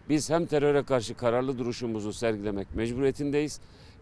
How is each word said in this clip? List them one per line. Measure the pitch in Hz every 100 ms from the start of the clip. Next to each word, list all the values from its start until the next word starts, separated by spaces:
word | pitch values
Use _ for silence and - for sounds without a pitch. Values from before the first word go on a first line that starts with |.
| -
biz | 151 -
hem | 165 170
teröre | 151 147 143
karşı | 131 131 104
kararlı | 113 123 120 131 123
duruşumuzu | 120 117 120 110 104
sergilemek | 98 117 107 104 98 95
mecburiyetindeyiz. | - 113 120 139 127 143 143 151 - - - - -